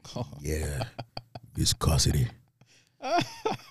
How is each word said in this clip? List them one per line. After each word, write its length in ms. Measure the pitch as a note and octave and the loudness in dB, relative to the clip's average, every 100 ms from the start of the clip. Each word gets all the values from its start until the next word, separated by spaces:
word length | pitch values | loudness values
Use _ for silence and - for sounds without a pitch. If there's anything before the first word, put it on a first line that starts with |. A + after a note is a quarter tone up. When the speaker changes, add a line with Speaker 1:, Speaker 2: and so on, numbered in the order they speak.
Speaker 1:
<laughs> 380 | - - - C#3+ | -10 -8 -8 -8
Speaker 2:
Yeah. 420 | D3 D#3 D3 C#3 - - - - - - - | -4 -2 -2 -4 -6 -10 -14 -14 -16 -20 -8
Viscosity. 760 | - - - - D2 - D2 A2+ - _ _ _ - _ - | 0 0 2 4 4 4 4 2 -2 _ _ _ -20 _ -10
Speaker 1:
<laughs> 60 | B3+ E4+ - - G#4+ - - | 0 0 0 -2 -4 -4 -4